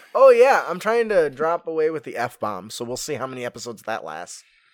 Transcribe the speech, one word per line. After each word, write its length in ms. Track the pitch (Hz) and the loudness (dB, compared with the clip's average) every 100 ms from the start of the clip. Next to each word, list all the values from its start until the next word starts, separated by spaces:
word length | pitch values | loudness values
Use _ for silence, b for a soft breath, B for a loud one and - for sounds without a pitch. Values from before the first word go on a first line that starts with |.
| - | -6
Oh 160 | 233 269 | 6 8
yeah, 340 | 240 262 202 131 | 8 6 4 0
I'm 100 | 175 | -4
trying 300 | 202 233 226 | -2 -2 2
to 220 | 196 151 | 0 0
drop 360 | 135 160 170 - | -2 -2 -2 -4
away 240 | 160 156 | -2 -2
with 140 | 160 | -2
the 120 | - 120 | -8 -6
F-bomb, 540 | 120 - 104 98 104 | -6 -4 -6 -6 -12
so 140 | - | -12
we'll 120 | 120 120 | -10 -8
see 180 | - | -8
how 120 | 139 131 | -8 -8
many 180 | 127 | -10
episodes 380 | 123 120 117 110 | -12 -10 -14 -12
that 220 | - 110 | -10 -10
lasts. 400 | 78 78 90 - _ b b | -10 -12 -14 -18 _ b b